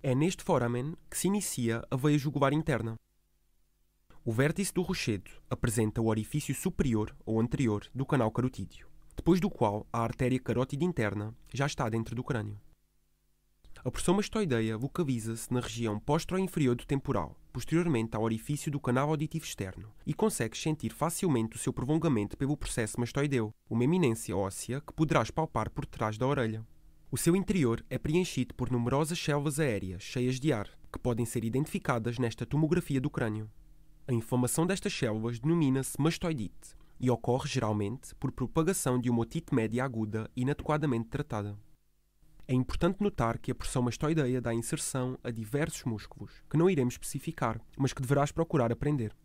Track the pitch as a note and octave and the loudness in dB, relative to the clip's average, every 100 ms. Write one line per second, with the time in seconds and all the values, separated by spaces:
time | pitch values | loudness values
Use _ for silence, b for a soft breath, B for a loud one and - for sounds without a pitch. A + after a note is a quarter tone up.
0 | C#3+ B2+ E3 - - D3 A#2+ A#2+ C#3+ E3+ | 2 4 4 0 2 2 4 0 -4 -8
1 | - - F3+ G3+ - - A#2 A2+ - C3+ | -8 0 2 2 0 0 0 0 0 2
2 | D3 D3 C#3 C#3 C3+ D3 D#3 A#2+ A2+ A2+ | 4 4 2 2 4 4 2 0 -2 -6
3 | _ _ _ _ _ _ _ _ _ _ | _ _ _ _ _ _ _ _ _ _
4 | _ b A#2+ A2+ C#3+ E3 G3 - F3 F#3 | _ b -2 2 2 2 -2 -2 -2 -2
5 | - G2+ - - - - A#2+ A2 A2 A#2 | -2 -4 -6 -20 -10 -2 0 2 2 2
6 | A2+ G#2+ G#2+ D3+ - C3+ F#3 - D3 A2 | 0 0 -2 -4 -2 -2 -2 0 2 2
7 | G#2+ - - A2+ A#2+ C#3+ B2+ G#2 - B2 | 0 -6 -2 0 0 0 0 0 -4 -8
8 | C3+ C#3+ A2 A#2 B2+ - F#2+ - - - | 0 2 2 0 -2 -4 -12 -12 -20 -20
9 | - - - F3+ G3 - A2 G#2+ - A#2 | -14 -2 4 4 4 2 0 0 -4 -2
10 | A#2 - B2+ B2+ - A#2 B2+ B2+ F3 D#3 | -2 0 2 2 0 0 0 0 0 2
11 | G#2+ G2+ G#2+ A#2 - A#2+ C#3+ - A#2+ A2+ | 0 0 -6 -10 -10 -4 -2 0 0 0
12 | A2+ A#2 - A#2 G#2 G#2 - _ _ _ | -2 -6 -2 -4 -4 -10 -16 _ _ _
13 | _ _ _ _ _ _ - B B2+ - | _ _ _ _ _ _ -18 B -6 0
14 | - G3 G#3 A3 F#3+ A#2 A2+ A2 C#3 - | 2 2 2 -2 0 2 0 -2 -4 -2
15 | D3+ A#2+ A2 A2+ - B2+ A#2+ A2+ A2+ G#2+ | 0 0 -2 -6 -2 -2 -2 -2 -2 -2
16 | - D#3 - F#3 F#3+ - C3 A#2+ - C#3 | 0 0 0 -2 -2 2 2 2 0 -2
17 | - G#2+ D2+ - - B2 - D#3+ F3 B2 | 0 -2 -2 -8 -12 -8 0 0 2 2
18 | A2+ A2 A2+ A2+ - D3 - C#3 - B2 | 0 0 0 0 -2 -4 -2 -2 2 2
19 | D3 D#3 D#3 D#3+ - - F#2+ F#2 G#2+ - | 2 0 -2 -4 -8 -8 -8 -8 -16 -10
20 | - D3+ G#3+ - A2+ - D#3+ D3+ A2+ - | -6 0 0 2 -4 -2 -4 -2 -4 -2
21 | D#3+ E3 F#3 B2 A2+ - - - B2 C#3+ | -4 0 2 2 0 -2 -4 -2 0 2
22 | D#3+ A2+ G#2 - C3+ D3 - - G#2+ - | 2 2 0 -2 -2 -2 -4 -2 -2 -2
23 | A#2+ C#3+ D3 C3 G#2+ - _ A2+ B2+ F#3 | -2 0 0 0 -2 -8 _ 2 4 4
24 | C#3+ A#2 - F#2 F#2+ - - C3 - - | 4 2 -2 -2 -2 -4 -6 -6 -8 0
25 | D#3 D#3+ A2+ - D#3+ A#2 A2 - - - | 2 4 2 -2 -2 -2 -2 -4 -8 -2
26 | A2 G#2+ B2+ C#3+ A2+ A2 A2+ - - - | -2 0 0 2 0 -4 -10 -20 -20 -20
27 | - C3 E3+ F#3+ F#3 F#3+ B2 A2+ - B2+ | -8 0 4 4 4 4 4 2 -2 -4
28 | D3 D#3+ F#3 - B2 - B2 B2 A#2+ C3+ | 2 2 2 -2 -4 -2 -2 0 2 2
29 | D#3 F3 - D3 C#3+ C#3 D3 G2+ F#2+ F2+ | 0 -2 0 0 0 0 0 0 -4 -8
30 | - B2+ B2 C3 D3+ A#2 G2+ - - - | -6 -2 0 0 0 0 -2 -12 -14 -4
31 | B2+ A2+ A#2 B2 A2+ B2+ D#3 F#3+ - B2 | -2 0 0 0 0 0 0 -2 -2 0
32 | A2+ A#2+ A#2+ - A#2+ D3 D#3 F3+ - C3+ | -2 0 -2 -2 -2 2 4 2 2 0
33 | C#3+ - A#2 G#2+ A2 - - - - - | 0 -2 -2 -2 -8 -14 -20 -20 -20 -14
34 | - A#2+ - B2+ B2 - F3 F#3+ G3+ - | -2 -2 2 2 2 2 2 0 -2 -2
35 | B2 A2 A2+ A#2 C#3 E3+ C#3+ C3 C3 - | 0 0 -2 -2 2 4 4 2 0 2
36 | D3+ - F3 D3+ G2 - - - b b | 2 2 -2 -2 -6 -10 -18 -20 b b
37 | B2 A#2+ - B2+ C#3 C3+ A2 G#2+ G2+ B2+ | 0 2 2 0 2 0 2 2 0 -4
38 | - - C3 - B2 E3 D#3+ G3 - B2 | -12 -6 -6 -2 0 2 2 2 2 2
39 | A#2+ A#2+ A2+ D3 - C3 A2 A#2 C3+ A2+ | 2 2 0 -4 0 2 2 0 -2 -2
40 | G#2+ A2 A2 - B2 C#3+ - D3+ D#3 A#2 | -2 -4 -6 -2 -2 -2 0 0 2 0
41 | A2+ B2+ - A2 G2+ G#2 - - _ _ | -2 -6 -4 -4 -6 -8 -16 -20 _ _
42 | _ _ - - - B2+ B2+ - E3+ F#3+ | _ _ -20 -18 -2 0 0 2 2 2
43 | G#3 - A#2 A2+ - A#2+ - C3 B2 - | 0 2 0 0 -4 -6 -2 0 0 0
44 | D3+ D#3+ B2+ B2+ A#2 A#2 A#2 - - C3 | 0 2 2 0 0 -2 -2 -4 -4 -2
45 | B2+ C3 A#2+ A2+ A2 C#3 D#3+ - - A2 | -4 -4 -8 -6 -4 -2 -2 -2 -4 -4
46 | - - G#2 - - D3+ F3+ D#3+ B2 - | -8 -14 -16 -16 -2 4 6 6 2 -2
47 | - C#3+ - - A#2+ A2+ - - C#3 - | -8 -6 -6 -2 -2 -2 -10 -2 0 0
48 | B2+ C#3 C#3+ - E3 D3 A#2 A#2 D3 D3 | 2 4 4 0 2 2 2 2 0 0
49 | G#2+ - | -4 -8